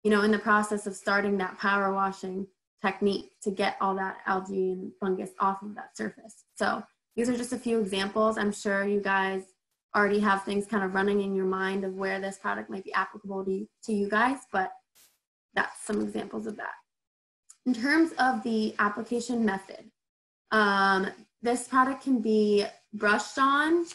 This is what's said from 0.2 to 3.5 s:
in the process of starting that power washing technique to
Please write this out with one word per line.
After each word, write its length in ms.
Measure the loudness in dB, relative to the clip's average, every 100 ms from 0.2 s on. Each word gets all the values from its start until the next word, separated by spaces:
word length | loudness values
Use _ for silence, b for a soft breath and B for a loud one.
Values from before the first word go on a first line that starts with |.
in 80 | 4
the 80 | 2
process 480 | 4 2 2 -2 -6
of 80 |
starting 420 | -6 0 0 2 0
that 200 | -2 -2
power 340 | 0 2 2
washing 540 | 0 -2 -4 -8 -8 -8 _ _ _
technique 520 | -4 0 0 0 -6 _
to 80 | -4